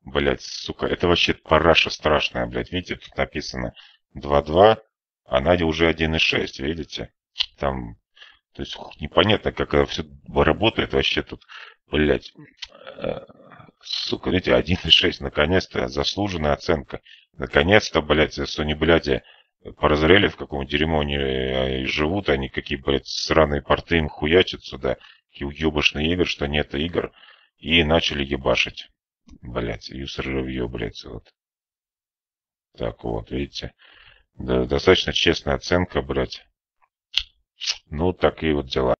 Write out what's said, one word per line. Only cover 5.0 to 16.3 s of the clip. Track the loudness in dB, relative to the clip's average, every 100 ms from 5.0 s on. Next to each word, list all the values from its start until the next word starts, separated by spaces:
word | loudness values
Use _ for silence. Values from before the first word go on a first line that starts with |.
| _ _
а | -2 0
Надя | 4 2 2
уже | 2 2
один | 2 0
и | 2
шесть, | 2 0 -4 -6
видите? | -6 -6 -8 -10 -12 _ _ -8 -8 -4
Там, | -4 -4 -8 -14 _ -20 -20 _ _
то | -14
есть, | -12
ху-, | -12 -16 -12
непонятно, | -4 2 4 2 0
как | -4 0
это | 2 2
всё | -2 -10 -14 -4
работает | 2 2 4 2 0 -2
вообще | 0 0 -2
тут, | -6 -10 -18 -20 -20 -20 _
блядь. | 0 2 0 -4 -20 -20 -18 -18 -18 -20 -8
Э, | -6 -6 -10 -20 -20 -20 -20 _
сука, | -10 -8 -6 -6 -2
видите, | 0 2
один | 2 2 0
и | 2
шесть, | 2 2 -2
наконец-то | -4 0 2 2 0 -4 -4
заслуженная | -2 -4 -2 -2